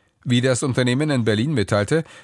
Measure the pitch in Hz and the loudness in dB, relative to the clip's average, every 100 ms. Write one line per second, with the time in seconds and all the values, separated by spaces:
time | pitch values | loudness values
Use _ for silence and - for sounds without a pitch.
0 | _ _ - 123 131 123 143 123 123 127 | _ _ -2 0 2 0 -2 0 0 0
1 | 151 131 113 107 139 139 98 104 104 160 | 0 0 0 0 0 -2 0 0 0 -2
2 | - - | -4 -12